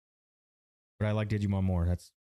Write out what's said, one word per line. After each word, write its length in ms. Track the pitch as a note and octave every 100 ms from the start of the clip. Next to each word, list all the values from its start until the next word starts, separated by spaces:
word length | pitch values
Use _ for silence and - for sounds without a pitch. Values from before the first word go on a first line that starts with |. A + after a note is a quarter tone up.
| _ _ _ _ _ _ _ _ _ -
But 60 | G#2+
I 40 |
like 180 | G#2+ G#2
Digimon 340 | G#2+ G2+ G2
more. 220 | F#2+ F2+ F2
That's, 260 | F2 - _ _